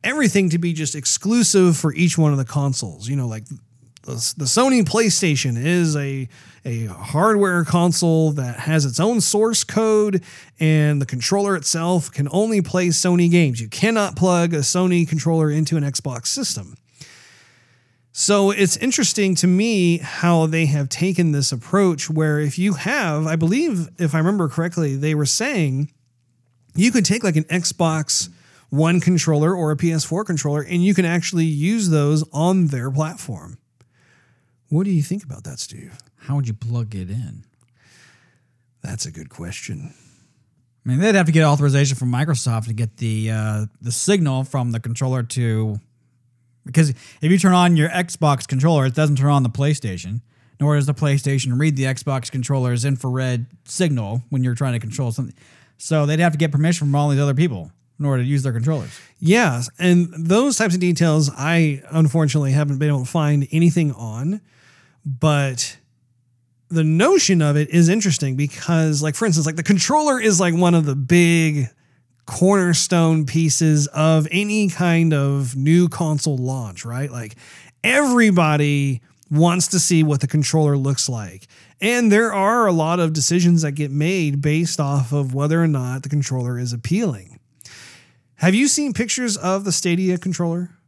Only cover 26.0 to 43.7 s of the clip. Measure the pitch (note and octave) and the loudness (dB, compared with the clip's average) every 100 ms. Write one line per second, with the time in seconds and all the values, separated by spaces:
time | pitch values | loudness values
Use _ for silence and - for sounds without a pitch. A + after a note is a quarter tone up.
26 | _ _ _ _ _ _ _ - A3+ B3 | _ _ _ _ _ _ _ 0 2 2
27 | F3+ A3 G#3 D#3 D#3 F3+ E3+ - E3 D#3 | 0 0 0 0 -2 -2 -4 0 0 0
28 | D3+ - - - _ _ _ C#3 D#3+ F3 | -4 -4 -6 -14 _ _ _ 0 2 2
29 | - F3 - D3 D#3 F#3 D3+ D3 E3+ D#3+ | 2 0 2 2 0 0 -2 0 -2 -2
30 | - E3+ G#3+ D#3+ D3 D3 - F3 F#3 F#3+ | -4 -6 -4 -4 -4 -4 -4 0 2 2
31 | F3 F3 E3+ F3 D#3+ D3 E3 A3+ F#3+ D#3 | 2 0 -2 -2 0 0 -2 0 2 2
32 | C#3+ D3+ D3+ C#3+ E3+ F#3+ D#3+ C3 B2+ C3+ | 2 0 -2 -2 0 2 0 -2 -4 -4
33 | D#3 - - F2+ D#2+ - _ _ _ _ | -4 -8 -12 -12 -14 -20 _ _ _ _
34 | _ _ _ _ _ _ _ D3+ G3 F3 | _ _ _ _ _ _ _ -2 0 -2
35 | C#3+ G3+ D#3 C3+ - C3 - A2 - - | -2 -6 -8 -16 -14 -14 -14 -14 -20 -20
36 | _ _ - C#3+ B2 G#2+ A#2 A#2+ A2 G2+ | _ _ -6 -4 -4 -6 -6 -6 -6 -8
37 | F#2 A2 F#2+ G2 - _ _ _ _ _ | -8 -8 -8 -14 -20 _ _ _ _ _
38 | _ _ _ _ _ _ _ _ - A2 | _ _ _ _ _ _ _ _ -12 -10
39 | - D#2 D2 - E2+ - - D#2+ - - | -10 -12 -18 -14 -12 -12 -12 -12 -14 -20
40 | _ _ _ _ _ _ _ _ B2 B2+ | _ _ _ _ _ _ _ _ -4 0
41 | G#3 G3 E3+ D#3+ D#3 C#3+ C#3+ C#3 C#3+ C3 | 2 4 4 4 4 4 4 2 2 0
42 | B2 B2 D#3 C3+ B2 A#2 A2+ G#2+ A2 - | -2 -2 0 -2 -2 -4 -4 -6 -6 -4
43 | A#2 A2 A2 A2 A2 G#2+ G#2+ | -4 -4 -2 -4 -4 -4 -6